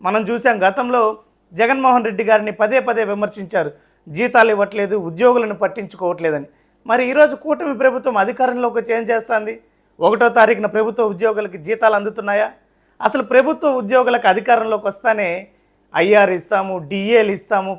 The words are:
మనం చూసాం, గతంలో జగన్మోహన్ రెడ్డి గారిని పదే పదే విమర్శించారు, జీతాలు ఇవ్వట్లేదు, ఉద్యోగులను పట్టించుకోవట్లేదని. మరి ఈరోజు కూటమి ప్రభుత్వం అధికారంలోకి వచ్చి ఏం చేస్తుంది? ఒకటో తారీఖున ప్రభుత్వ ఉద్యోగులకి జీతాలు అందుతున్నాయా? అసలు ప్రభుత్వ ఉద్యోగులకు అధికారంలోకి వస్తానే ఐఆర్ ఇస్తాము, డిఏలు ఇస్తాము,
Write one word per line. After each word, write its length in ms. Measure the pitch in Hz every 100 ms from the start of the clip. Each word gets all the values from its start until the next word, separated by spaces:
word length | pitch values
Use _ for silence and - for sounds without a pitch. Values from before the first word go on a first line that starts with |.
మనం 200 | 185 214 202
చూసాం, 280 | 240 247 214 185
గతంలో 500 | 190 247 247 220 214 _ _ _
జగన్మోహన్ 520 | 170 233 269 262 247 233
రెడ్డి 180 | 190
గారిని 280 | 220 214 214
పదే 280 | - 208 262
పదే 240 | 262 220
విమర్శించారు, 680 | 208 208 208 208 185 202 151 - _ _ -
జీతాలు 440 | 151 247 240 226
ఇవ్వట్లేదు, 440 | 208 202 214 202 208
ఉద్యోగులను 600 | 170 165 247 240 220 202
పట్టించుకోవట్లేదని. 920 | 196 196 196 - 180 175 165 147 139 _ _ _ 220
మరి 220 | 240 254
ఈరోజు 260 | 269 302 -
కూటమి 420 | 302 294 339 240
ప్రభుత్వం 400 | 262 247 - 214
అధికారంలోకి 600 | 202 247 254 240 240 233
వచ్చి 160 | 233 226
ఏం 80 |
చేస్తుంది? 580 | 226 226 220 226 214 226 _ _ _ -
ఒకటో 300 | 165 214 240
తారీఖున 360 | 233 220 214 208
ప్రభుత్వ 380 | 208 220 226
ఉద్యోగులకి 540 | 220 180 220 214 208 180
జీతాలు 380 | 156 226 226 208
అందుతున్నాయా? 560 | 202 208 202 202 220 - _ _ _ -
అసలు 220 | 214 277
ప్రభుత్వ 460 | 220 254 269 311 302
ఉద్యోగులకు 580 | 262 202 254 247 240 220
అధికారంలోకి 600 | 185 214 233 220 208 208
వస్తానే 600 | 196 233 214 185 175 196 _ _ _ _ 156
ఐఆర్ 340 | 180 208 196
ఇస్తాము, 480 | 180 - 202 190 185
డిఏలు 540 | 147 196 202 233 214
ఇస్తాము, 440 | 196 - 202 190